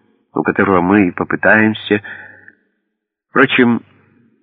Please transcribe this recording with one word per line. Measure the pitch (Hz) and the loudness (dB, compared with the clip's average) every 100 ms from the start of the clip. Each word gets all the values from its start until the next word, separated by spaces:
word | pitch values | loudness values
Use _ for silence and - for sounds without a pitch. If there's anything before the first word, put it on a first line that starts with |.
| _ _ _ - | _ _ _ -6
у | |
которого | 76 - 98 90 | -4 -2 0 0
мы | 90 104 90 | 2 2 2
и | |
попытаемся. | - 90 - 92 107 110 107 - 104 - - - - - _ _ _ _ _ _ _ _ | -2 -6 -2 2 2 2 -2 -4 -4 -4 -20 -20 -20 -20 _ _ _ _ _ _ _ _
Впрочем, | - 135 - 120 113 - _ _ _ _ _ | -2 0 2 0 0 -6 _ _ _ _ _